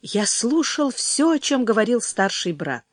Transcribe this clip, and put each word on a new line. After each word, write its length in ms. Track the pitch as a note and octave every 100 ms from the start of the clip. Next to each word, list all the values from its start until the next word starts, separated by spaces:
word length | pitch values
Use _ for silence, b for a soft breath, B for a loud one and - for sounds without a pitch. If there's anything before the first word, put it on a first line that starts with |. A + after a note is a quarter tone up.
Я 240 | - G3+ G#3
слушал 640 | - A#3 D#4 C#4+ - C#4+
всё, 400 | B3 - - D#4
о 80 | D#4
чём 260 | - C#4 A#3
говорил 360 | A3 G#3+ A#3+
старший 520 | - - G3 - F#3
брат 320 | D3+ D3+ B2 _